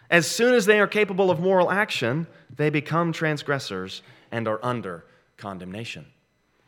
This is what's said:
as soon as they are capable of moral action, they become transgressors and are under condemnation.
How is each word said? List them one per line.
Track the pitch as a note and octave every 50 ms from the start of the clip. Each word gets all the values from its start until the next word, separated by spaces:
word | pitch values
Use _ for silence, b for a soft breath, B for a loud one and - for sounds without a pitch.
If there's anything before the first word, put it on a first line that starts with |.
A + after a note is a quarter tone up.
| b b
as | E3 F3 D#3+ -
soon | - - A#3 B3 B3+
as | A#3+ F#3+ G3+
they | G#3+ G#3+
are | G3+ F#3+
capable | - G#3 G#3+ G3+ G3+ F3+ G3 F#3
of | F3 D#3
moral | F3+ F#3+ G3 F#3 F3 -
action, | F3+ G3 G#3+ - - - B2 A2+ C3 D#3+ E3 - b b b b -
they | - D3 D3+
become | D3 D3+ - - D#3 E3 E3+ E3+
transgressors | D#3+ - E3 D#3 D3+ C#3 - - C#3+ C3+ - - G2 F#2 F#2 F#2+ - - - b b b b b
and | A#2 A#2 A2+ A2
are | A2 G#2+ A#2+
under | B2 B2 A#2 F#2+ F#2+ F2 E2 - b b b b b b -
condemnation. | - G2+ F#2+ F2+ F2+ F2+ F#2 A2 A#2 A2+ - E2+ D2+ D2+ _ _ _ _ _ _ _ _ _ b b